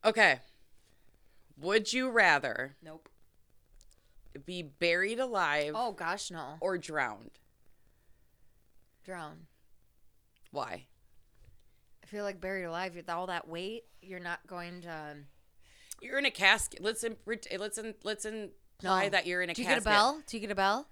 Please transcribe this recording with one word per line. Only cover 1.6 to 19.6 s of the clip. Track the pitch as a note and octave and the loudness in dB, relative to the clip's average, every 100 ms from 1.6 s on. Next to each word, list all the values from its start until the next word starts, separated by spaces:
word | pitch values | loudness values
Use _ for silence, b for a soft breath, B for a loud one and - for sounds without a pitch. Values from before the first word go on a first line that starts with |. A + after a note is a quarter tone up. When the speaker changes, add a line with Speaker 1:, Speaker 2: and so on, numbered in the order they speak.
Speaker 1:
Would | D#3+ A3 G#3 | 0 2 2
you | B3+ C4 | 0 2
rather | A#3 F#3+ D3 C3+ - C3+ C#3+ | 6 6 6 2 -4 -6 -10
Speaker 2:
Nope. | D#3+ D#3+ - _ - _ _ - _ - - - _ - - C#3 C#3 | -20 -20 -20 _ -20 _ _ -20 _ -20 -20 -20 _ -20 -18 -16 -10
Speaker 1:
be | F3+ | -10
buried | D#3 C#3 E3+ E3+ G3 A#3 | -10 2 4 4 2 0
alive | B3+ A3 E3 D3 D3 D3+ | 0 2 2 2 0 0
Speaker 2:
Oh, | A#3+ | -2
gosh, | G3 E3+ G3 - | -2 -4 -4 -6
no. | E3+ C#3 D#3+ | -8 -10 -4
Speaker 1:
or | F3+ F#3 | -2 -2
drowned? | E3 D3+ B2+ G#2 A2+ - _ _ - - - _ _ - _ _ - _ _ - - _ | -2 -2 -2 -4 -14 -20 _ _ -20 -20 -20 _ _ -20 _ _ -20 _ _ -20 -20 _
Speaker 2:
Drown. | - F3+ D#3 D#3+ E3 _ _ - _ _ - _ _ _ - | -14 -10 -10 -14 -20 _ _ -20 _ _ -20 _ _ _ -10
Speaker 1:
Why? | C#3+ C3 F2 - _ - - - _ - - - _ _ - | -6 -6 -8 -14 _ -20 -20 -20 _ -20 -20 -20 _ _ -20
Speaker 2:
I | - | -14
feel | G#3 | -8
like | G3+ F#3+ | -8 -6
buried | F#3 F#3+ | -8 -6
alive | F3 E3 F#3 E3+ | -6 -6 -6 -8
with | E3+ | -6
all | E3+ F#3 | -6 -4
that | F3 - | -6 -6
weight, | E3 F#3+ A3+ - - | -8 -8 -10 -14 -20
you're | F#3 F#3 | -14 -12
not | F3 F3 - | -8 -8 -8
going | F3+ F3 F3+ | -12 -10 -12
to | E3+ D#3+ D3+ D3 C#3+ - _ _ B B B - | -12 -10 -10 -14 -18 -20 _ _ B B B -16
Speaker 1:
You're | B3 C4+ | -6 -2
in | |
a | C#4 | -2
casket. | - F#3+ G#3+ - - | 4 6 6 2 -4
Let's | G3+ A3 | -4 -2
im-, | A#3 A3 - | -6 -6 -8
ret-, | A3+ - F#3 | -8 -6 -6
let's | G#3 A3 | -6 -8
in, | A3 G#3+ | -10 -8
let's | G3+ G#3+ | -6 -6
imply | G#3+ A3 G3+ - - _ F#3 F#3+ | -6 -8 -10 -14 -20 _ 2 4
Speaker 2:
No. | G3 | 4
Speaker 1:
that | G3 E3+ | 2 2
you're | F3+ | 0
in | F3+ | 0
a | |
Speaker 2:
Do | E3+ | -2